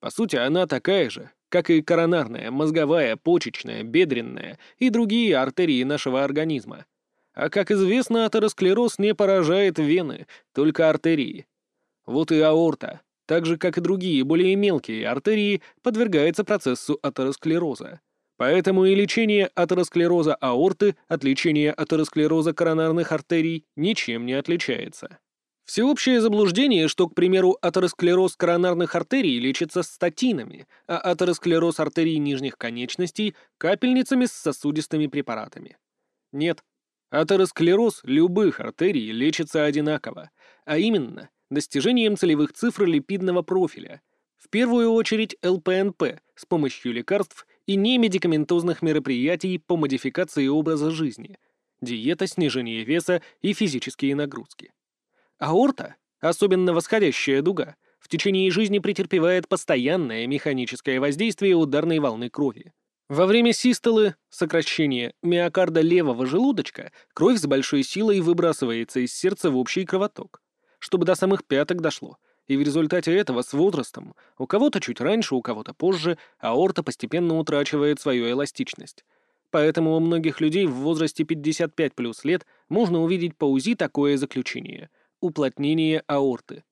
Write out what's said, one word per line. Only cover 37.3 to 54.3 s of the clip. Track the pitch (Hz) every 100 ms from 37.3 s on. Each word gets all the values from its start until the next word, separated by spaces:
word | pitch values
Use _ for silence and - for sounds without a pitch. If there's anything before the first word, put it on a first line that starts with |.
| 196 185 - 165 190 233 -
любых | - 139 175 180 202 -
артерий | 113 - 180 160 110
лечится | 110 139 156 156 160
одинаково, | 151 147 151 151 - 90 - _ _ _
а | - 151
именно | 208 214 123 - - _ _
достижением | 143 - 170 208 247 220 202
целевых | 180 151 151
цифр | - 240 -
липидного | 196 156 135 196 185 180
профиля, | 165 185 180 - - 156 _ _ _ _
в | _
первую | 208 247 240 233
очередь | 226 220 220 220 -
Л | 175 185
П | 165
Н | 185 196
П, | 180 147 - _
с | _ -
помощью | 170 143 - 123
лекарств | 117 120 202 196 - - _ -
и | 196
немедикаментозных | 208 254 226 185 175 156 151 175 170 165
мероприятий | 165 151 135 123 135 175 185 180
по | _ 175
модификации | 151 135 135 127 180 - 135
образа | 147 156 156 151
жизни, | 160 156 110 101 98 _ _ _ _
диета, | 123 120 117 165 190
снижение | - 156 127 117 113
веса | 113 160 170 175 - _
и | 185
физические | 208 208 131 - - 139
нагрузки. | 139 147